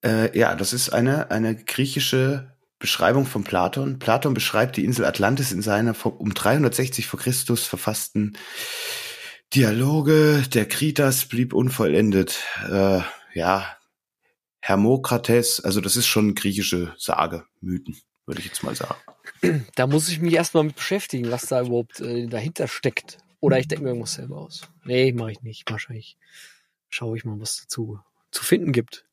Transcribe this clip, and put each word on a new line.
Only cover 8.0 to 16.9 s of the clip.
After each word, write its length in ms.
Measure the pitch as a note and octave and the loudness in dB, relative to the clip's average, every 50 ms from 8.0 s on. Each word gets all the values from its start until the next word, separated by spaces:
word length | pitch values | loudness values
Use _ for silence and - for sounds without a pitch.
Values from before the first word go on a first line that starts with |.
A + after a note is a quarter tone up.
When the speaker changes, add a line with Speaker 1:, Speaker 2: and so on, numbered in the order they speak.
| - - _ G#2 G#2 G#2 G#2 - - - - - - - - - - - - - - - - - - - - - _ _ - | -8 -4 _ -2 -2 -2 -4 -10 -16 -16 -12 -12 -10 -10 -10 -10 -8 -8 -8 -10 -10 -12 -14 -14 -16 -18 -18 -20 _ _ 2
Speaker 1:
Dialoge. 920 | C3+ C3 A2 G#2+ A2+ B2+ C#3 D3 D#3 C#3+ C#3+ D#3 D#3 D3+ D3+ D3+ D3 C3+ C3 B2 | 4 4 4 4 2 2 2 2 2 4 6 6 6 8 6 6 4 2 2 2
Der 140 | A#2+ G#2+ - | 0 0 0
Kritas 580 | - - D3+ D#3 C#3+ C#3+ D3 C3+ B2+ C3 - | -2 -2 0 0 2 4 4 4 4 2 -2
blieb 280 | - - A#2 B2 A#2+ - | -2 0 -2 -2 2 2
unvollendet. 840 | - B2 B2+ C3 - A2+ F2 D2 E2 G#2+ G#2+ G2 F#2+ F#2 - - - - - - - G2 F#2+ | 2 2 2 2 2 2 4 4 4 4 6 4 4 2 2 -2 -8 -8 -8 -8 -8 -6 -2
Äh, 320 | F#2 G2 G2 G2 F#2+ F#2 E2+ - - - - - - | 0 2 4 4 4 2 0 -2 -10 -14 -20 -12 -6
ja, 440 | F2+ E2 F2+ F#2+ G2 F#2 - - - _ _ _ _ _ _ _ _ _ _ _ _ _ _ _ _ | -2 2 2 2 2 0 -4 -14 -16 _ _ _ _ _ _ _ _ _ _ _ _ _ _ _ _
Hermokrates, 1000 | - - F#2+ G2 G2+ A2 B2+ C3 C3+ - A#2+ A#2 - - A#2 A#2+ A#2+ - - - - | -2 0 2 4 4 4 4 2 2 0 -2 -2 2 4 2 4 4 2 -2 -2 -2
also 180 | - F#2+ G#2 | -2 -2 0
das 140 | F#2+ G2 F#2+ A#2+ | 0 0 -2 0
ist 100 | A#2 - | 0 2
schon 280 | - A2+ G#2+ G#2 G2 | 2 4 2 2 2
griechische 580 | - - G2+ G2 G2 G2 - - F2+ F2 E2+ | 0 -2 -2 -2 -2 -2 -2 -2 -2 -4 -4